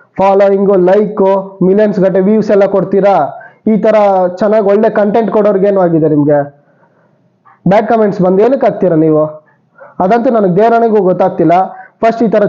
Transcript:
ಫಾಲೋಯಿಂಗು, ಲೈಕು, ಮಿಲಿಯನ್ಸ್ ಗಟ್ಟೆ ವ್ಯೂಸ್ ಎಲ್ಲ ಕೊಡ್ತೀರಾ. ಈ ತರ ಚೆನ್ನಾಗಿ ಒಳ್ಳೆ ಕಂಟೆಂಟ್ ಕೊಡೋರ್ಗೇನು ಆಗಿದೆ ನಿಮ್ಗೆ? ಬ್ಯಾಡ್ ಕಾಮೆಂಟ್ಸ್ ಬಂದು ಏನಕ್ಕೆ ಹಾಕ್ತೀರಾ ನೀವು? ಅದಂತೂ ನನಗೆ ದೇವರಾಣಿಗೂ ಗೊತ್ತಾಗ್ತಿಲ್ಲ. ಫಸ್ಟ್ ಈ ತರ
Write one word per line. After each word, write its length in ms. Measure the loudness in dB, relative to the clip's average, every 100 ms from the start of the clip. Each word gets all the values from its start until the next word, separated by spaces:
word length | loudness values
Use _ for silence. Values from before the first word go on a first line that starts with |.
| _ -2
ಫಾಲೋಯಿಂಗು, 580 | 0 2 2 2 2 2
ಲೈಕು, 840 | 2 2 0 -2 0 -2 -6 -4 0
ಮಿಲಿಯನ್ಸ್ 340 | 2 0 0
ಗಟ್ಟೆ 200 | 0 0
ವ್ಯೂಸ್ 320 | 0 0 0
ಎಲ್ಲ 140 | 0 2
ಕೊಡ್ತೀರಾ. 720 | 0 -2 0 2 0 -2 -8 -20 _ -2
ಈ 100 | 0
ತರ 180 | 2 2 2 0 -2
ಚೆನ್ನಾಗಿ 400 | -2 -2 0 0
ಒಳ್ಳೆ 220 | 0 0
ಕಂಟೆಂಟ್ 420 | 0 0 0 0
ಕೊಡೋರ್ಗೇನು 500 | 0 0 0 0 0
ಆಗಿದೆ 280 | 0 0 0
ನಿಮ್ಗೆ? 540 | 0 2 0 -2 -12 _ _ _ _ _ _ _ _ _ _ 0
ಬ್ಯಾಡ್ 200 | 0 0
ಕಾಮೆಂಟ್ಸ್ 340 | 0 0 0
ಬಂದು 220 | 0 0
ಏನಕ್ಕೆ 240 | 0 0 -2
ಹಾಕ್ತೀರಾ 280 | -2 -2 0
ನೀವು? 300 | 2 0 -2 -8 _ _ _ _ -16 -6
ಅದಂತೂ 300 | -2 0 0
ನನಗೆ 260 | 0 0 0
ದೇವರಾಣಿಗೂ 460 | 0 0 0 0
ಗೊತ್ತಾಗ್ತಿಲ್ಲ. 800 | 0 0 -2 0 0 0 -2 -8 -20 _
ಫಸ್ಟ್ 180 | -2 0 -2
ಈ 40 |
ತರ 80 | 0